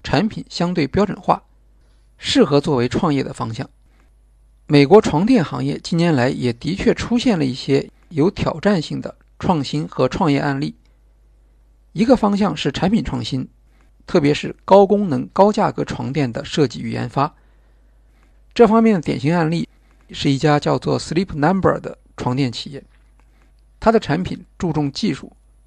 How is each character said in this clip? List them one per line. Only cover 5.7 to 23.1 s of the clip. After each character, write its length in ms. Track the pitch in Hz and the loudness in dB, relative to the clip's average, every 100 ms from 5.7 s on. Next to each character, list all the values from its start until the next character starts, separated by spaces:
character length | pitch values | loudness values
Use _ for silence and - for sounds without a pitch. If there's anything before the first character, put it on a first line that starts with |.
| 156 | -6
近 160 | - 170 | -4 0
年 180 | 170 | 2
来 160 | 139 127 | 2 2
也 220 | 143 123 | 0 -4
的 240 | 117 - 196 | -4 -6 -2
确 180 | 240 | 0
出 240 | - - 240 | -2 -2 0
现 180 | 247 180 | 0 0
了 80 | |
一 80 | 135 | -2
些 380 | 127 - 139 - - - | -4 0 0 -2 -12 -8
有 200 | 151 175 | 0 0
挑 300 | - - 147 | 0 -4 -2
战 200 | 202 190 | 0 0
性 200 | - 135 | -2 -8
的 160 | - - _ - | -10 -14 _ -6
创 220 | - 165 | -2 0
新 240 | 131 151 170 | -2 -6 -6
和 200 | - 127 | -2 -2
创 220 | - 165 | 0 0
业 80 | 139 | 2
案 220 | 147 139 | 0 -4
例。 160 | 151 - _ _ _ _ _ _ _ _ _ _ _ | -6 -10 _ _ _ _ _ _ _ _ _ _ _
一 140 | 160 | -2
个 100 | 226 | 2
方 220 | 247 202 202 | 4 2 0
向 200 | 202 156 | 0 -2
是 140 | 151 | -4
产 180 | - 180 | -2 0
品 140 | 214 | 0
创 200 | 131 123 | -2 -6
新， 260 | 117 131 - _ _ _ _ _ - | -6 -6 -8 _ _ _ _ _ -2
特 140 | - | 2
别 120 | 143 | 2
是 220 | 147 143 - | 2 -4 -10
高 220 | - 196 196 | 4 6 6
功 220 | 208 196 | 2 0
能、 180 | 127 - | -2 -2
高 200 | - 202 | 2 2
价 200 | 214 165 | 2 0
格 120 | - | -2
床 280 | 143 - 120 | -6 -6 -6
垫 200 | 147 127 | -2 -4
的 120 | 117 | -4
设 240 | - - 131 | -6 -2 -2
计 120 | - | -2
与 120 | 117 | -8
研 160 | 117 120 | -6 -4
发。 240 | 135 151 - _ _ _ _ _ _ _ _ _ _ _ | -2 -4 -6 _ _ _ _ _ _ _ _ _ _ _
这 100 | - | 4
方 160 | 214 226 | 6 6
面 140 | 226 | 4
的 60 | 190 | 2
典 180 | 147 139 | 0 -2
型 160 | 139 | 0
案 160 | 175 156 | 0 0
例 180 | 170 - _ _ _ - | -2 -6 _ _ _ -18
是 200 | - 151 | -4 -2
一 80 | 135 | 0
家 220 | 151 147 | 2 2
叫 180 | 160 139 | 0 -2
做 220 | 151 127 | -2 -4
Sleep 340 | - 160 190 | -4 -4 -4
Number 460 | 156 151 190 165 143 | 0 0 2 2 0
的 180 | - - _ - | -6 -14 _ -8
床 200 | 127 131 | -4 -2
垫 160 | 131 | -2
企 180 | 117 - | -6 -12
业， 140 | 139 - _ _ | -16 -18 _ _